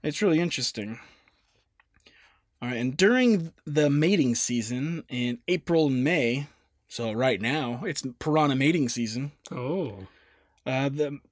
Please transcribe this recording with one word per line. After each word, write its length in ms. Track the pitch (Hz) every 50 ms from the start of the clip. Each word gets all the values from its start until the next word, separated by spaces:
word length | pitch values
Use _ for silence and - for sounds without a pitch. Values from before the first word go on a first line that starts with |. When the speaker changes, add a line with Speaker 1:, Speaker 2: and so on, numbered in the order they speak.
| -
Speaker 1:
it's 180 | 151 143 - 208
really 160 | 190 160 160
interesting. 600 | 175 170 - - 123 - - 113 101 107 113 - - - - _ _ _ _ _ _ _ _ _ _ _ _ _ _ _ _ _ - - _ _ - _ _ _ _ _ _ -
All 80 | 123 120
right, 80 | 127
and 200 | 113 123 131 131
during 560 | - 185 208 247 254 254 240 220 180 165 165 - _ -
the 240 | 156 143 156 151 143
mating 460 | 143 147 156 175 208 180 139 123 117
season 680 | - - - 123 120 107 110 123 127 139 160 170 - - -
in 300 | 127 123 123 120 123 - - -
April 400 | 180 170 - - 170 160 156 143
and 160 | 131 127 131
May, 420 | 147 180 160 127 117 120 139 147 - _ _ _ _ _ _ _ _
so 220 | - - 120 110 104
right 280 | 113 131 131 120 92
now, 420 | 107 117 143 156 135 120 120 131 -
it's 180 | 185 - - - 131 120 -
piranha 340 | - 156 151 156 151 143 135
mating 340 | 131 135 151 175 170 139 120
season. 440 | - 123 117 110 110 123 139 143 - _ _ -
Speaker 2:
Oh. 560 | - 127 123 135 170 196 170 - 101 98 95 - _ _ _ _ _ _ _ _ _ _ -
Speaker 1:
Uh, 240 | - - 131 139 143
the 300 | 135 147 147 143 143 135 _ _